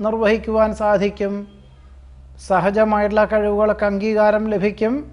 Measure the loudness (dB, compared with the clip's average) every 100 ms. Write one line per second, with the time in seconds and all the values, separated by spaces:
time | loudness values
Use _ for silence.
0 | -4 0 0 0 0 0 0 0 0 2
1 | 0 -2 -6 -6 -12 -20 -20 -20 -20 -20
2 | -20 -20 -20 -20 -2 0 2 2 2 2
3 | 2 2 2 0 0 2 0 2 -2 -2
4 | -2 2 2 2 -2 -2 -2 -2 -2 -2
5 | -8